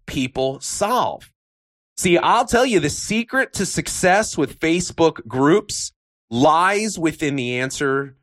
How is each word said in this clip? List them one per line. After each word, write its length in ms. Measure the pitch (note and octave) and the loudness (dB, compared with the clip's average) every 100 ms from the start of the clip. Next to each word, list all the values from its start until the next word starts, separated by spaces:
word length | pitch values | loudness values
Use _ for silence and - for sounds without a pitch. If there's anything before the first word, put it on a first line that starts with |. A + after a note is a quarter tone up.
| - | -10
people 540 | D3 B2+ - C3 C3+ | -6 -4 -2 -4 -4
solve? 680 | - - G3+ B3 A#2 D2 - _ _ _ _ _ _ - | -8 -4 -2 0 -2 -6 -14 _ _ _ _ _ _ -4
See, 200 | F#3 E3+ | 2 2
I'll 280 | D#3+ G#3+ B3+ | 4 2 2
tell 200 | A#3+ C4 | 2 2
you, 140 | G3 | 2
the 100 | D3 | 0
secret 640 | - - A3 A#3 C4 - | -4 -4 -4 -2 -2 -2
to 120 | - F3+ | -4 -4
success 720 | - - - F#3 F#3+ A3 - | -4 -6 -2 2 2 2 -2
with 220 | C#3+ - | -4 -2
Facebook 680 | D#3+ F3 F3 - E3 - A2+ | -2 0 -2 0 2 0 -6
groups 640 | B2+ C#3 G3+ G#3 - - - _ _ - | 0 4 4 2 -8 -10 -14 _ _ -6
lies 680 | A#2 D3+ D#3+ F#3 G3+ A3 F3+ | 2 4 4 2 0 -2 -2
within 380 | D#3+ - D3 C#3 | -4 -2 -4 -2
the 220 | A#2+ B2 | -4 -4
answer 580 | C3 - C#3+ C3+ C#3 - | -4 -4 -2 -2 -4 -12